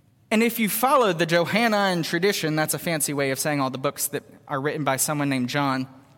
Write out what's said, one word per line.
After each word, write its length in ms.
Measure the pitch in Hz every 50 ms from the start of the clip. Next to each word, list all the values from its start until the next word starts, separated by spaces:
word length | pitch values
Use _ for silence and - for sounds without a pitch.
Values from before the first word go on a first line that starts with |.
| _ _ _ _ _ _
And 140 | 226 214 233
if 160 | 233 233 -
you 100 | 226 196
follow 440 | - - 247 262 302 269 233 202 175
the 120 | 160 175
Johannine 800 | 156 165 175 170 139 185 208 240 233 214 202 202 190 180 170 147
tradition, 520 | - - 170 175 208 196 - - 156 156
that's 180 | 156 156 151 -
a 60 | 143
fancy 340 | - 175 165 151 - - 143
way 180 | 143 139 135
of 80 | 135 131
saying 220 | - 156 147 143
all 80 | 135 131
the 80 | 131 135
books 300 | 135 143 139 - - -
that 160 | 139 139 - - - - - -
are 120 | 147 135
written 240 | 135 147 - 156 143
by 140 | 135 135 127
someone 320 | - - 151 147 143 139
named 200 | 135 131 123 123
John, 380 | - 147 143 139 131 131 131 131 - - - _ _